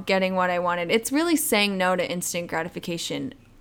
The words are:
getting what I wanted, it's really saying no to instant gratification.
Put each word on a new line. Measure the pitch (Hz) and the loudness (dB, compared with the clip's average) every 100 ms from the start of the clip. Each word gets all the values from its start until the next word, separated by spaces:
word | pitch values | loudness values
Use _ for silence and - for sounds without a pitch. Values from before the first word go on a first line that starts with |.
| 185 | 0
getting | 190 190 185 | 2 2 2
what | 180 | 2
I | 175 | 2
wanted, | 175 175 170 | 0 0 2
it's | 220 220 | 0 2
really | 170 349 311 | 0 2 2
saying | - 214 208 196 | 2 2 2 2
no | 180 185 | 2 2
to | 175 | 0
instant | 180 - 175 175 | -4 -4 -6 -4
gratification. | 165 170 170 175 170 - 143 139 - - - | -4 -4 -8 -6 -6 -4 -6 -6 -12 -20 -20